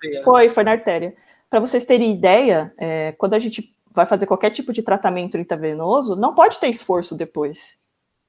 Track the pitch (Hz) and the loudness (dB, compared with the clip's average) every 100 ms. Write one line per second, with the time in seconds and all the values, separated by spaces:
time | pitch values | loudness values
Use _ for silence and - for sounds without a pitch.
0 | 156 143 254 247 233 233 214 226 226 170 | -10 -2 4 6 6 4 2 0 0 -4
1 | 170 - _ _ _ 226 240 247 247 247 | -4 -10 _ _ _ -2 0 0 2 2
2 | 233 196 185 202 262 170 160 - 165 160 | 2 2 4 4 4 0 -2 -8 -6 -6
3 | 156 156 196 214 233 220 - _ _ - | -6 -4 -2 -2 -2 -8 -14 _ _ 0
4 | 175 196 196 190 - 320 262 233 220 196 | 0 0 0 0 0 -2 -6 -6 -2 -2
5 | 190 180 175 170 175 160 156 151 165 254 | 0 -4 -6 -8 -6 -6 -6 -4 -2 -2
6 | 254 185 240 - 359 - 285 233 - 180 | -2 -2 0 4 2 2 -4 -4 -4 -4
7 | 175 160 156 - 147 160 - - _ _ | -4 -8 -10 -6 -8 -8 -18 -20 _ _
8 | _ _ | _ _